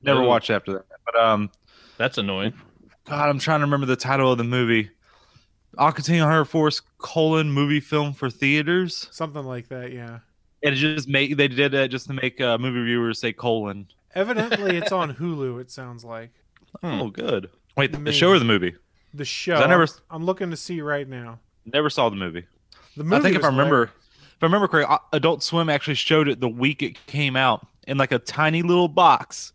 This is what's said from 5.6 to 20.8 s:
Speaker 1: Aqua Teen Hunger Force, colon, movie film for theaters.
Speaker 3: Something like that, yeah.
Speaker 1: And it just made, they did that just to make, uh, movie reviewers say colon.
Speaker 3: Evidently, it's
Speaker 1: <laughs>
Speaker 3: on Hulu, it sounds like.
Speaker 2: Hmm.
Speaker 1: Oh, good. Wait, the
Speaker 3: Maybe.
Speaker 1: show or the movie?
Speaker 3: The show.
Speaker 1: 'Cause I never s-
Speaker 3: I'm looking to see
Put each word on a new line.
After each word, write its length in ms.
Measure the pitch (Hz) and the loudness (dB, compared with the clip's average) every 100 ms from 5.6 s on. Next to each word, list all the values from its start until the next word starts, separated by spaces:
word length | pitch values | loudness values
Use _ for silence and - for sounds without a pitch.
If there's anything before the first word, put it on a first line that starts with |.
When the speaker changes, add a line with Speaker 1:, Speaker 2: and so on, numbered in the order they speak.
| _ - | _ 0
Speaker 1:
Aqua 260 | 139 131 | 0 0
Teen 160 | 147 170 | 0 2
Hunger 240 | 156 160 | 4 2
Force, 360 | 143 165 151 - _ _ | 2 0 0 0 _ _
colon, 540 | - - 156 160 156 | -8 0 2 2 0
movie 260 | 139 143 151 | 0 0 -2
film 320 | 143 151 147 | -2 -4 -2
for 160 | 139 131 | -4 -8
theaters. 800 | - 139 147 151 180 180 - - | -2 0 0 0 -2 -2 -8 -14
Speaker 3:
Something 320 | - 160 147 | -10 -10 -8
like 240 | 135 127 120 | -10 -12 -12
that, 240 | 127 123 | -14 -12
yeah. 260 | 127 117 117 _ _ _ _ | -14 -16 -18 _ _ _ _
Speaker 1:
And 100 | 147 | -2
it 40 | 135 | 0
just 280 | 156 156 131 | 0 -2 -2
made, 280 | 139 139 143 | 0 0 2
they 100 | 143 | 0
did 240 | 123 143 | 2 0
that 180 | 139 131 | 2 0
just 160 | 127 - | -2 -8
to 40 | |
make, 280 | 135 127 - | -6 -6 -2
uh, 180 | 127 117 | -2 0
movie 220 | 131 123 | -2 -2
reviewers 400 | 117 120 117 110 | -2 0 0 -2
say 120 | 120 | -6
colon. 540 | 107 123 113 104 101 95 _ _ | -4 -2 -2 -4 -8 -14 _ _
Speaker 3:
Evidently, 600 | 180 202 226 226 220 202 175 | -4 -2 -2 -2 -2 -2 -2
it's 120 | 202 | -2
Speaker 1:
<laughs> 0 | |
Speaker 3:
on 220 | 190 160 | -2 -4
Hulu, 460 | 123 170 156 131 120 | -4 -6 -4 -6 -6
it 100 | 127 | -12
sounds 320 | - 127 120 | -16 -16 -18
like. 280 | 117 113 117 _ _ _ _ - | -14 -14 -14 _ _ _ _ -12
Speaker 2:
Hmm. 40 | 175 | -8
Speaker 1:
Oh, 220 | 139 117 | -6 -6
good. 400 | 98 120 104 95 _ _ - | -6 -4 -4 -6 _ _ -2
Wait, 160 | 139 | -2
the 60 | 147 | -2
Speaker 3:
Maybe. 180 | 147 147 | -2 2
Speaker 1:
show 140 | 170 | 4
or 80 | 190 | 6
the 60 | |
movie? 300 | 117 104 90 85 _ _ _ | 4 2 2 -6 _ _ _
Speaker 3:
The 100 | 143 | -12
show. 300 | 143 - - 160 | -10 -8 -2 2
Speaker 1:
'Cause 60 | |
I 40 | 139 | 4
never 140 | 175 | 6
s- 160 | 160 - _ | 4 -2 _
Speaker 3:
I'm 140 | 160 | -8
looking 260 | 170 190 185 | -4 -4 -4
to 60 | 160 | -8
see 240 | - 175 | -8 -8